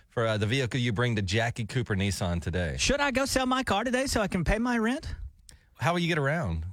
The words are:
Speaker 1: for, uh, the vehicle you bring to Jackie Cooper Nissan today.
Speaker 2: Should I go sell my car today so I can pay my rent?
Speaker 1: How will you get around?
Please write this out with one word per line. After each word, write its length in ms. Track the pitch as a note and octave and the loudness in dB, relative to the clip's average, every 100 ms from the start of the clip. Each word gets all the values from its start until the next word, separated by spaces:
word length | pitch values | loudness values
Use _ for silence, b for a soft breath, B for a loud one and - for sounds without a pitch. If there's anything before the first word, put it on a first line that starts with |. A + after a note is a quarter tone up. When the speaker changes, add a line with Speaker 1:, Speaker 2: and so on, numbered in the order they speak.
| B | B
Speaker 1:
for, 180 | - A2+ | -2 0
uh, 120 | G#2+ | 2
the 80 | G#2 | 0
vehicle 340 | C3+ A#2+ C3+ | 0 0 0
you 140 | A#2+ | 0
bring 240 | G#2+ B2 A2 | 2 2 0
to 40 | |
Jackie 440 | G2 A2 A2+ A#2+ G#2+ | 0 0 0 -2 -4
Cooper 280 | C3 A#2 | -2 -2
Nissan 480 | G2+ G2+ F2+ F#2 E2+ | 0 0 0 -2 -2
today. 340 | F2+ F2 E2+ C2 | -2 -2 -2 0
Speaker 2:
Should 220 | - C#4+ | 0 2
I 100 | C#4+ | 2
go 140 | B3+ C4+ | 0 2
sell 200 | C4 C4 | 2 2
my 180 | C4 | 0
car 200 | B3+ G3+ | 0 0
today 220 | A#3 B3 C4+ | 0 0 0
so 140 | B3 | 0
I 80 | G3+ | 0
can 160 | F#3+ E3 | 0 2
pay 140 | G#3 | 2
my 180 | B3 A#3+ | 2 2
rent? 360 | A3 C#4 - - - - - B B - | 0 -2 -6 -10 -12 -16 -20 B B -4
Speaker 1:
How 140 | C#3 | 0
will 80 | F3 | 2
you 80 | E3 | 2
get 100 | E3 | 2
around? 460 | C#3 D#3+ A2+ D#2+ E2+ | 0 0 -2 -4 -6